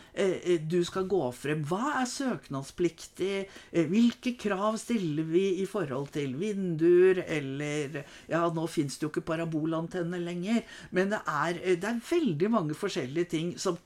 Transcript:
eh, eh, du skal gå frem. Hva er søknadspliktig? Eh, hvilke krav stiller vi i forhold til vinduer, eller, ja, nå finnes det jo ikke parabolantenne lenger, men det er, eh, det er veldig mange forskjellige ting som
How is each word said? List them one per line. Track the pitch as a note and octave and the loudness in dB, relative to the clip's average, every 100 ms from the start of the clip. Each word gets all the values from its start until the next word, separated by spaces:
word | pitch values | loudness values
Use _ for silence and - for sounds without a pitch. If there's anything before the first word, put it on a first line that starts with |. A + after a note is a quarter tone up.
| - | -8
eh, | - G3 D3+ | 0 0 0
eh, | F3+ E3+ | 2 0
du | D#3 F3 | 2 0
skal | F3 F#3+ F#3 | 0 -2 0
gå | F#3+ B2+ | 2 0
frem. | B2 C#3+ D#3+ | -2 -2 -2
Hva | C#3+ F#3 C#4+ C4 | 0 -2 0 0
er | B3 | -2
søknadspliktig? | - C4 F#3 - C#3 C#3+ - E3+ E3+ - - F#3 G3 G3 - - | -2 -2 -4 -4 -8 -6 0 0 -2 -12 -4 -2 -2 -6 -12 -4
Eh, | E3+ D#3 | 0 2
hvilke | G#3 A#3 - B3+ A#3+ | 4 4 2 -4 -4
krav | G#3 F#3+ G#3 A3 | -2 0 0 -2
stiller | - A#3 E3+ D3 | -2 -2 0 -2
vi | D#3+ E3+ G3 F3+ | 2 2 4 2
i | F#3 | -2
forhold | G#3+ D3 C3+ C#3+ | -2 -2 -4 -4
til | D3+ C#3+ C3 | -4 -4 -2
vinduer, | G#3+ G3 F#3 D#3 E3+ F3 F#3+ F#3 - | -4 -2 -2 4 6 8 8 4 0
eller, | D#3 C3+ C#3 D3 D3 C#3 D3+ - - - | -4 -4 -4 -4 -4 -4 -6 -10 -14 -4
ja, | D#3+ E3+ | 0 2
nå | E3 D#3+ | 0 -2
finnes | - C#3+ - | -2 -2 -2
det | |
jo | D3+ | -4
ikke | E3+ E3 | -4 -2
parabolantenne | D#3+ E3 D#3+ D#3+ D#3+ E3 F3+ E3+ F3+ | -2 -2 -2 -2 -2 -2 -4 -4 -4
lenger, | E3+ F3 F#3 A#3 - - - | -4 -4 0 0 -2 -12 -4
men | F3+ G3 | 0 2
det | G#3+ - | 0 -2
er, | D3+ E3 F3 | 0 0 0
eh, | F3+ | 0
det | F3 | 2
er | G3+ A#3 | 0 -4
veldig | - F4 C4 D3 G#3 | 0 2 2 2 2
mange | A3+ D3+ | 2 0
forskjellige | D3+ G3 F3+ | -2 -4 -2
ting | B2+ D#3 F3 D#3+ E3+ - | -2 -2 -2 -2 -2 -2
som | F#3+ E3+ | -2 -2